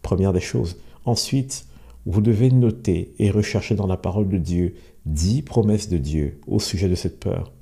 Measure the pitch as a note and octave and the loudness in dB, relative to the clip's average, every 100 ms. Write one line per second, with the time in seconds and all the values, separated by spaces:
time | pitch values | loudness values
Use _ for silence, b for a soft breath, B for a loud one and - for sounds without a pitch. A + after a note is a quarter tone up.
0 | - F2+ F#2+ F2+ - B2 F#2+ F#2 B B | -2 0 2 0 -2 -4 -4 -6 B B
1 | - A2+ - C3+ C3 - - b b b | -4 -2 0 -2 -2 -8 -14 b b b
2 | - F2+ G#2+ G#2 B2+ B2+ A#2+ - - E2+ | -2 0 2 4 4 6 4 2 0 0
3 | F#2 - G#2 G2 G#2 A2+ - G#2 G2 F#2 | -2 0 2 2 0 -2 -2 -2 0 -2
4 | F2+ F#2+ G2+ F#2+ E2 F2 F2 - B B | -2 -2 0 0 0 0 0 -4 B B
5 | - D2+ F2 B2+ - - G#2+ G#2 - F2 | -6 0 0 0 0 0 2 2 0 -2
6 | C#2 D#2 C#2+ - - G#2+ - F2 F#2+ F2+ | 0 -2 -2 -4 -2 -2 -2 -2 0 0
7 | F2 - - E2+ F2 - | -4 -6 -4 -4 -6 -14